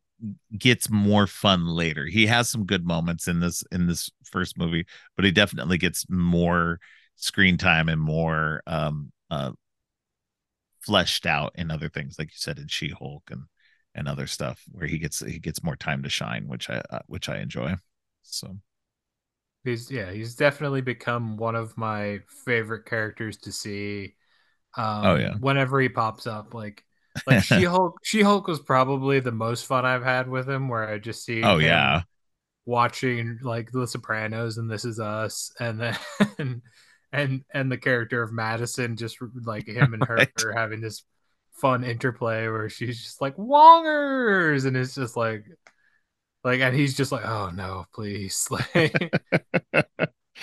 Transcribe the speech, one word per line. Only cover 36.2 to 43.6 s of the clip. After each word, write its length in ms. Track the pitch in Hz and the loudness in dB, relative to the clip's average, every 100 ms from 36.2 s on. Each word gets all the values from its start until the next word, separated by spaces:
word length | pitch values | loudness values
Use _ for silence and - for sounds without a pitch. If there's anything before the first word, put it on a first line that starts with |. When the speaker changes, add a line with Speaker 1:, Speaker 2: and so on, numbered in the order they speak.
| 208 - 139 120 - _ _ _ _ | 0 0 -8 -8 -14 _ _ _ _
Speaker 2:
and, 300 | 139 143 131 - | -2 0 -2 -6
and 180 | 139 135 | -4 -2
the 60 | 123 | -2
character 460 | 139 123 117 120 | 0 0 0 -2
of 80 | 113 | -2
Madison, 640 | 113 110 113 120 - 120 113 | -4 -4 -2 -4 -4 -4 -4
just, 200 | 113 - 120 127 113 | -8 -10 -14 -10 -8
like, 220 | 107 107 | -8 -6
him 260 | 113 127 | 0 0
and 100 | 113 | 2
Speaker 1:
<laughs> 20 | 120 | 0
Speaker 2:
her 240 | 113 131 - | 2 2 0
Speaker 1:
Right. 180 | 110 113 | -4 -2
Speaker 2:
having 260 | 110 110 | -4 -4
this 220 | 113 104 _ _ _ _ _ | -10 -12 _ _ _ _ _
fun 300 | - 135 123 | -2 2 2
interplay 640 | 123 117 135 120 117 110 113 | -2 -2 -4 -2 -2 -2 -2
where 220 | 110 107 | -4 -6
she's 320 | - 135 120 | -6 -8 -8
just 180 | - - | -12 -6
like, 160 | 139 139 | -6 -6
"Wongers!" 1300 | 226 285 | 2 10